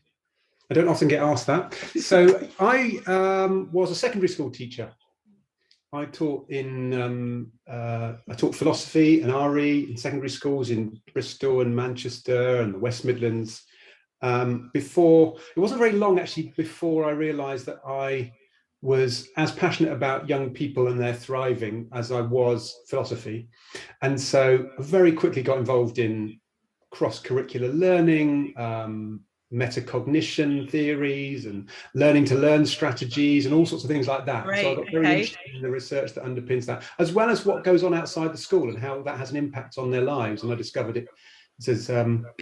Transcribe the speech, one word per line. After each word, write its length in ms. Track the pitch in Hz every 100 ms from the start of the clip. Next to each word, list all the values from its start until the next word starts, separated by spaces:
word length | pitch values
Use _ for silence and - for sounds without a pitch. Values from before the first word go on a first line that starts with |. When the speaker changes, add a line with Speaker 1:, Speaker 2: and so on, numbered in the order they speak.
| _ _ _ _ _ _ -
Speaker 1:
I 60 | 151
don't 120 | 175
often 200 | - 151
get 160 | 147
asked 240 | 147 147 -
that. 260 | 160 - - - 330
So 480 | - 185 180 190 -
<laughs> 60 | -
I, 420 | 208 262 240 190 185
um, 600 | 190 190 190 190 190 185
was 180 | 170 175
a 60 | 170
secondary 340 | 240 214 180
school 220 | - 131
teacher. 420 | - 120 - 104 - _ _ _ _ _ _ _ _ _
I 140 | 143 147
taught 420 | - 156 139 -
in, 500 | 139 131 131 127 127
um, 500 | 123 123 123 120 120 - -
uh, 460 | 120 117 117 117 117 -
I 40 | -
taught 180 | -
philosophy 680 | - 151 131 - 160 156 160
and 100 | 123
R 260 | 139 143 147
E 320 | 147 143 131
in 80 | 117
secondary 320 | 143 139 135
schools 400 | - 143 139 120
in 320 | 110 107 110 -
Bristol 480 | 135 127 - 135 127
and 140 | 123 120
Manchester 840 | 123 123 127 - - 123 127 123
and 140 | 110 95
the 40 |
West 260 | 120 117 127
Midlands. 580 | 123 117 113 113 - - _ - _ _ _
Um, 480 | 127 123 123 120 -
before, 640 | 147 - 180 165 165 160 - - 165
it 40 |
wasn't 180 | 208 240
very 140 | 233
long 260 | 208 208 185
actually 320 | - 160 160 -
before 480 | 156 - 165 160 151
I 60 |
realised 540 | 147 156 147 139 131 135
that 120 | 143 139
I 460 | 135 135 135 117 - _ _ _ _
was 480 | 127 135 131 - - -
as 160 | 156
passionate 400 | - - - 160
about 340 | 123 135 135 147
young 220 | 139 131
people 400 | - 143 127 123
and 100 | 123
their 140 | 120
thriving 720 | 120 - 127 131 113 110 113 117
as 180 | 123 113
I 80 | 123
was 640 | 117 127 120 117 - - -
philosophy. 580 | 131 120 120 110 113 117 _ - - - -
And 180 | 135 131
so 500 | - 139 131 127 127 -
I 40 |
very 320 | 135 185 175
quickly 280 | 160 175 127
got 160 | 123 135
involved 420 | 120 127 117 120
in 380 | 110 110 107 110 _ _ _ _ _
cross-curricular 800 | - 151 - - 127 127 127 123
learning, 800 | 151 185 180 165 156 151 143 139 123
um, 640 | 117 113 110 110 107 107 - _ _
metacognition 1160 | 120 120 123 120 123 127 156 156 - 147 143 131
theories 760 | 156 147 143 143 139 139 135 110
and 240 | 101 98 - - 131
learning 300 | 147 147 131
to 100 | 131
learn 300 | 143 151 147
strategies 800 | - 151 - 127 143 147 143 139
and 100 | 156
all 100 | 165
sorts 200 | 160 127
of 40 |
things 200 | 147 127
like 160 | 135 127
that. 180 | 117
Speaker 2:
Great, 200 | 147 202
Speaker 1:
So 80 | 190
I 20 | 131
got 160 | -
very 140 | 160 170
Speaker 2:
okay. 140 | 185
Speaker 1:
interested 340 | 220 - 139 131
in 60 |
the 100 | 127
research 420 | 131 - 139 135 -
that 100 | 127
underpins 400 | 123 123 127 123
that, 180 | 123 - -
as 140 | 165
well 160 | 190 226
as 160 | 208 196
what 180 | 180
goes 220 | 185 175 180
on 80 |
outside 400 | 170 151 160 160
the 40 | 156
school 300 | - 190 123
and 100 | 110
how 240 | 135 139
that 140 | 139 131
has 140 | -
an 60 | 294
impact 400 | 143 - - -
on 120 | 127
their 120 | 127
lives. 420 | 131 143 110 107
And 80 | 117
I 40 | 120
discovered 420 | 107 - 113 117
it 100 | 120 - - - _ - -
has, 240 | 110 -
um, 360 | 120 117 117 117 -